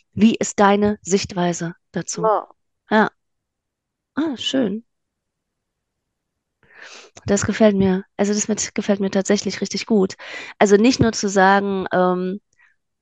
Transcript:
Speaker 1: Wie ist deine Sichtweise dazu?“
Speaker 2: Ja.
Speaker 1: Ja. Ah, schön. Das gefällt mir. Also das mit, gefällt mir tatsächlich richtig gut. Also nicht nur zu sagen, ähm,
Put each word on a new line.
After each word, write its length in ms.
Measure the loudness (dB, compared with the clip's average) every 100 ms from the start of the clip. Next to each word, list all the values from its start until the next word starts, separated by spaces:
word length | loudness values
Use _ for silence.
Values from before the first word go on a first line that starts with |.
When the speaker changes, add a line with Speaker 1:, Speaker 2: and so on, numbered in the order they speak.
| _
Speaker 1:
Wie 220 | 2 2 2
ist 240 | -2 2
deine 380 | 2 4 0 -2
Sichtweise 720 | -4 -4 -2 -4 -4 -4 -8 -12 _
dazu?“ 300 | -10 -10 -4
Speaker 2:
Ja. 240 | -2 -2 -4 _ _ _ -2
Speaker 1:
Ja. 200 | 0 0 -4 _ _ _ _ _ _ _ _ _ -6
Ah, 200 | -6 -6
schön. 480 | -4 -2 -2 -6 -12 _ _ _ _ _ _ _ _ _ _ _ _ _ _ _ _ _ _ -20 -20 -20 -20 -10 -2
Das 200 | 0 0
gefällt 300 | 2 2 4
mir. 280 | 2 0 -4 -4
Also 160 | -2
das 140 | -2 -4
mit, 260 | -6 -6
gefällt 260 | -6 -4 -2
mir 100 | -2
tatsächlich 500 | -2 -2 -2 -4 -6
richtig 260 | -8 -6 0
gut. 280 | 0 0 -4 -16 -16 -10 0
Also 180 | 4 6
nicht 240 | 4 2
nur 120 | 0
zu 160 | 0 -2
sagen, 580 | 4 4 4 2 -4 -2
ähm, 480 | 0 2 0 -4 -8 -14 _ _ _ _ _